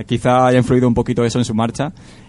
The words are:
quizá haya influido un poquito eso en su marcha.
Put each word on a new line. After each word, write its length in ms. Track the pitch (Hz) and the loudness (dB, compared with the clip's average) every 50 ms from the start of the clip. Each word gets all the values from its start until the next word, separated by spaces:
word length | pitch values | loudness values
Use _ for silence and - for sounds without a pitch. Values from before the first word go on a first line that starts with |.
| 107 | -8
quizá 400 | - 123 - - 131 123 127 127 | -6 -4 -2 0 0 2 2 4
haya 120 | 127 127 127 | 4 4 2
influido 280 | 120 - 127 127 123 | 2 2 2 2 2
un 80 | 123 120 | 2 2
poquito 300 | 123 117 123 120 113 120 | 0 -2 -2 -2 -2 -2
eso 140 | 117 110 127 | -2 0 -2
en 40 | 120 | -2
su 80 | 113 113 | -2 -2
marcha. 380 | 107 113 117 - - 135 160 - - - - - - - | -2 -4 -4 -4 -6 -8 -8 -8 -12 -20 -20 -20 -20 -20